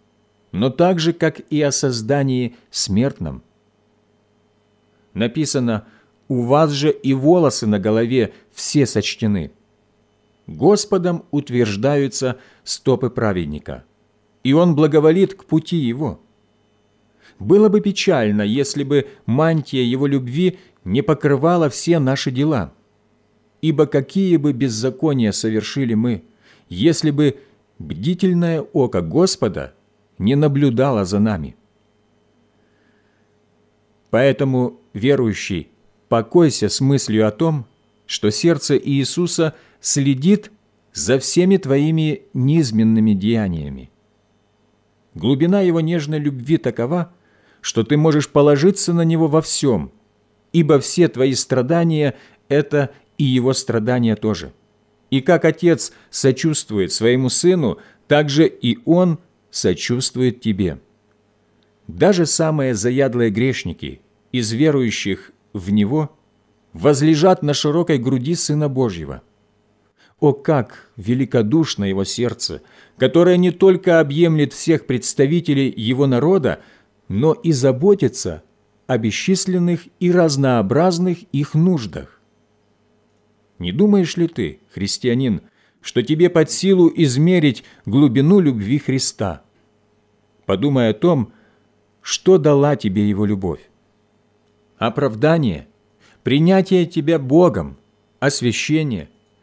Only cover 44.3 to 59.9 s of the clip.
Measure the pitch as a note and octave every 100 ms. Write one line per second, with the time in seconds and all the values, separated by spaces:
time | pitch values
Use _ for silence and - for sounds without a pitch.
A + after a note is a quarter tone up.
44.3 | _ _ _ _ _ _ _ _ - D#3+
45.3 | C#3 E3+ G3+ F#3 E3 D#3+ E3+ D3 D#3 D3
46.3 | C3 B2 E3 B2+ A2+ A#2+ F3 E3+ _ _
47.3 | _ _ _ - - A2 D3 D#3+ D3+ C#3+
48.3 | D3+ D3 C#3+ F3 G3 - E3+ E3 E3 D#3+
49.3 | D#3 - - C#3 G#2 C#2 - _ _ _
50.3 | _ _ E3+ D#3 C#3+ C3 - E3 A#2+ C3+
51.3 | B2+ - B2+ B2 E3+ E3+ D#3 D3 - _
52.3 | _ - C#3+ D3 D3 C3+ - _ - C#3
53.3 | B2+ B2 B2+ - A2+ A2 B2 A#2 G#2 G#2+
54.3 | F#2 C#2 - _ _ _ _ _ C3+ C3+
55.3 | E3 E3 D#3 E3+ D#3+ - - _ - C3+
56.3 | B2+ D#3+ D3+ - G#2 F2+ - A2 B2+ B2+
57.3 | - F3 F#3 B2+ D#2 - _ - D3 D3+
58.3 | C#3 D#3+ - A#2+ A2+ - F3 F3+ D#3 _
59.3 | _ _ - G#2+ - -